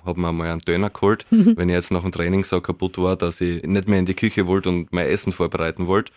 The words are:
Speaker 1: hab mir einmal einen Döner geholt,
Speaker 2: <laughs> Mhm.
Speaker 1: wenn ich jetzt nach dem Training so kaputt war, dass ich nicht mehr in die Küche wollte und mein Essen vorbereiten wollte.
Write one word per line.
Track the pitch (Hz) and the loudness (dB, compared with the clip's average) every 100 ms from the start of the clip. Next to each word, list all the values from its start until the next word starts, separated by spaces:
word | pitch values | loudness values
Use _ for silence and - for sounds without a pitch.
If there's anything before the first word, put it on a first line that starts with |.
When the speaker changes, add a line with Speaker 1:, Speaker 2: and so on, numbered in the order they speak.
Speaker 1:
hab | 90 87 | -8 -4
mir | 85 | -2
einmal | 82 82 | -2 -4
einen | 82 | -4
Döner | - 85 101 | -2 0 -2
geholt, | - 98 110 - | 0 0 0 2
Speaker 2:
<laughs> | |
Mhm. | 226 202 220 | 4 6 4
Speaker 1:
wenn | 90 | 2
ich | |
jetzt | 90 - | 0 0
nach | 90 | -2
dem | 90 | -2
Training | 87 85 95 | -4 0 0
so | 95 90 | 0 -2
kaputt | - 90 95 - | -2 -4 -4 -2
war, | 90 92 | 0 0
dass | 85 85 | -2 -2
ich | 87 87 | -4 -4
nicht | 78 98 98 | -2 -2 2
mehr | 98 | 0
in | 92 | 0
die | |
Küche | 92 110 - 90 | 0 0 0 2
wollte | 95 92 | 2 2
und | 90 85 | -2 -2
mein | 90 80 | -2 0
Essen | 95 - | 0 -2
vorbereiten | 87 85 - 82 80 87 | -2 -2 -2 -4 -4 0
wollte. | 98 - | 0 0